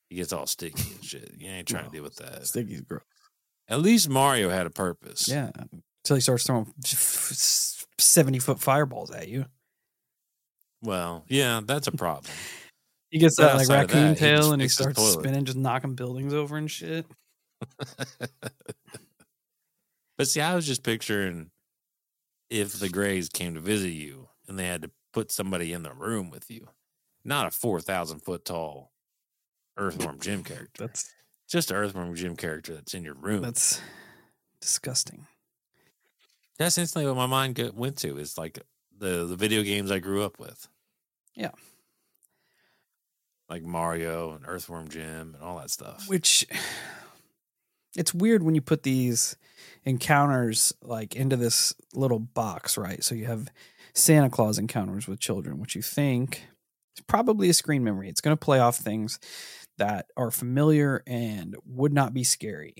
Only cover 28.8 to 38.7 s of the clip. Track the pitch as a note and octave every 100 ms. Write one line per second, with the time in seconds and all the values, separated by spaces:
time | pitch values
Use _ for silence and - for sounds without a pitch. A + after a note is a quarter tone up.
28.8 | - _ _ _ _ _ _ _ _ G2+
29.8 | G2 E2+ D#2 C#2+ F#2 G2+ - - - -
30.8 | A2+ - - _ _ _ - E3+ - F#2+
31.8 | G#2 F#2+ F2 E2+ F2+ D#2+ E2+ D#2 E2 D#2
32.8 | - F#2 D#2 C2+ F#2 G#2 A#2+ - - -
33.8 | - - - - _ _ _ _ - -
34.8 | C3 B2+ - - D3 _ _ _ _ _
35.8 | _ _ _ _ _ _ _ - E3+ F3
36.8 | E3+ E3 C#3 B2+ B2+ C3+ C3+ A#2+ A#2 G2+
37.8 | C3 C#3+ - C#2 D2 - D#2+ - -